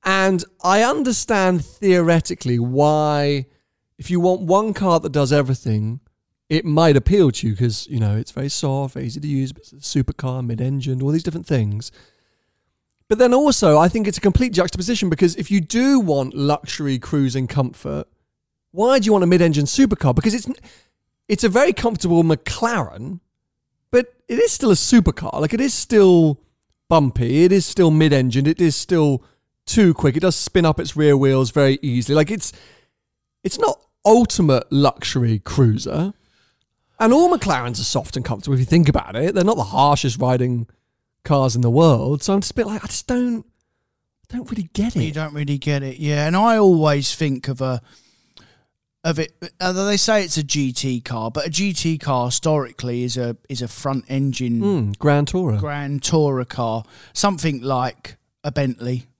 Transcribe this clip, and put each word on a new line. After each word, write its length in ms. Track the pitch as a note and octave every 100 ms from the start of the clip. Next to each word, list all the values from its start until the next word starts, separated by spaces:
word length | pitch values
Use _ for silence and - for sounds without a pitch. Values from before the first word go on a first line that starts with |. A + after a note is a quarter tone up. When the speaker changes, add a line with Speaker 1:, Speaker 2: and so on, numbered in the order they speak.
Speaker 1:
And 400 | F#3 F#3+ F#3+ F#3+ - _
I 200 | F3+ G3
understand 800 | A#3 D4 C4 A3 - G#3+ F#3 F3+
theoretically 920 | D3 - G3+ F3+ E3+ E3 - F3 B2+ A#2+
why, 880 | A#2+ C3 D3 D3+ D3+ D3 C#3+ C#3+ C3 _ _ _ _ _
if 140 | -
you 100 | F3
want 220 | F3+ F#3
one 320 | F3+ F#3+ A3
car 260 | G3 F#3+ E3
that 120 | -
does 200 | C#3+ C#3
everything, 680 | D3 C3 C3 - G#2+ G#2+ B2 _ _ _ _ _
it 160 | D#3 E3
might 280 | D3+ E3
appeal 360 | C#3 - G3+ D#3+
to 180 | A#2 A#2
you 80 | G2
'cause, 300 | A#2+ G#2+ -
you 80 | C#3
know, 160 | A2
it's 160 | G#2 A2+
very 180 | - C#3
soft, 480 | - C#3+ C3+ C3+ C3
easy 200 | C3 D3
to 80 | D3
use, 260 | C#3 C3
but 100 | -
it's 100 | -
a 40 | C#3 - D3
supercar, 400 | B2+ - C3 B2+
mid-engine, 560 | A#2+ A2+ B2 C#3 C3 B2+
all 100 | C3+
these 120 | D#3+
different 240 | E3 D#3+ E3+
things. 440 | C#3 G#2+ G#2 A2+ _ _ _ _ _ _ _ _ _ _ _ _
But 100 | G#3+
then 140 | B3
also, 440 | B3 D4 - F#3 D3+
I 100 | F3
think 180 | A3+ G#3
it's 120 | F#3+
a 40 |
complete 300 | G3+ F#3 B3
juxtaposition 560 | F3+ - - F#3 A#3 F#3+
because 260 | D#3 F3+ E3
if 140 | E3+
you 100 | G3+
do 380 | D#3+ A3+ C4 C#4
want 340 | G3 C#3+ C3
luxury 640 | C#3+ C#3+ D3 - - D3 C3
cruising 480 | - D3+ C#3 C3 B2+
comfort, 600 | C#3 B2+ - C#3 C#3+ D3+ _ _ _ _ _ _
why 280 | E3+ A3+ C4+
do 80 | G#3+
you 60 |
want 120 | G3+
a 20 | F3
mid-engine 380 | F3+ E3+ D3 C#3+
supercar? 480 | - C4+ G#3 C3+
Because 200 | B2 A3
it's, 120 | A3+ A3+ C4+ - - _ _ _ _ _
it's 160 | G#3
a 40 | A3+
very 240 | G3 C#4+
comfortable 500 | - A#3 G#3+ F3+ E3+
McLaren, 960 | E3 D#3 - - A3+ A#3 A2 - B2 F3+ _ _ _ _ _ _ _
but 240 | B3 B3 _ _
it 100 | A#3
is 120 | A#4
still 180 | - B3
a 40 |
supercar. 640 | F#3 - A#3+ E3+ - - -
Like, 120 | D3+
it 80 | A3+
is 140 | C4+
still 680 | - - A3 F#3+ F3 D#3+ C#3+ _ _ _ _ _
bumpy. 560 | E3 C#3 A#2+ A#2+ C#3
It 80 | F3
is 140 | G3 F3
still 240 | - E3+
mid-engined. 580 | D#3 D#3+ C#3 B2+ A#2 C#3
It 120 | E3
is 140 | E3+
still 480 | C#3+ - F3 D3+ C3+ _ _ _ _ -
too 260 | - F#3+
quick. 240 | D#3+ D3+ C3
It 40 |
does 140 | F#3 E3
spin 280 | - F#3+
up 160 | E3 D3+
its 160 | D#3+ D3+
rear 180 | D3+ C#3
wheels 340 | C3+ C3 B2+
very 280 | C#3+ C#3 C3+
easily. 340 | D3 A#2+ A#2 D3
Like, 140 | D3+
it's, 220 | G#3+ - - - _ _ _ _ _ _ _
it's 140 | F#3+ -
not 200 | A4+ - _ _ -
ultimate 640 | A3+ A#3 - E3 B2+ -
luxury 680 | C#3 C#3 - - - A#2+ A2
cruiser. 760 | - - B2 G#2+ - D3+ F3+ - _ _ _ _ _ _ _ _
And 140 | A3+
all 160 | C4+ F4
McLarens 480 | F4 G3+ C#3 A#2+ A2+
are 40 |
soft 320 | A#2 - - -
and 80 |
comfortable 300 | B2+ A2 -
if 60 | C3+
you 60 | B2+
think 220 | E3 D3+
about 260 | C#3+ - G#2
it. 180 | D#3+
They're 100 | G3
not 120 | F3+ A3
the 80 |
harshest 540 | G#2 - C#3+ C#3+ C3+ A#2+
riding 480 | B2+ B2+ B2 B2 A2+ _ _ _ _ _
cars 300 | - D3 C3
in 60 | A#2
the 100 | A#2+
world. 520 | B2 E3 B2 C3 D3
So 100 | -
I'm 60 | G3
just 120 | -
a 20 |
bit 120 | - G#3+
like, 160 | G#3+
I 20 | -
just 180 | - -
don't, 380 | B3 B3 A#3 - _ _ _ _ _ _ _ _
don't 220 | A#3+ -
really 180 | - E3+
get 240 | - A3 F#3+
it. 60 |
Speaker 2:
You 100 | D#3
don't 220 | D3+ D#3
really 240 | D3 D3 C#3+
get 240 | D3 C#3+
it, 160 | C3+ C3
yeah. 280 | D3 D3 D3+
And 100 | F3+
I 200 | A3+ A3+
always 580 | G3+ E3+ D#3 C#3+ C#3
think 340 | - D#3 C3 C3+
of 120 | C3
a, 200 | C3 B2 _ _ _ _ _ _ _ _ _ _ _ _
of 140 | E3 D#3
it, 140 | D#3+ _ F3 _
although 240 | F#3 F#3 G3+
they 100 | G3+
say 260 | - G#3+
it's 120 | F#3 D#3
a 80 |
G 280 | C#3+ D3 C#3
T 280 | B2+ C3+ B2
car, 300 | A#2+ A#2 A2
but 160 | C3+ D#3
a 40 |
G 220 | D#3 G3+
T 260 | F3+ E3+ D#3+
car 280 | D3 C3 B2
historically 760 | - E3 D3+ B2+ - B2 A#2+
is 140 | B2 A#2+
a, 200 | A#2+ A2+ _
is 120 | C3
a 40 | A#2+
front 360 | - C#3+ C3+ -
engine 520 | C3+ C#3 B2+ B2 A#2
Speaker 1:
Mm, 380 | G3 F#3 G#2+ G2+
Grand 280 | D3 C#3+ D3
Tourer. 300 | F3+ F3 G#2+
Speaker 2:
Grand 440 | G2 C#3+ C#3+ C#3+
Tourer 400 | - E3 D3 C3
car, 400 | B2 - A#2 A2+ A2+ - -
something 480 | - G3+ F3+ D#3 C3+
like 540 | B2+ C3 B2+ - - - _ _
a 80 | C#3+
Bentley 540 | - C#3 A#2+ A#2+ B2+ B2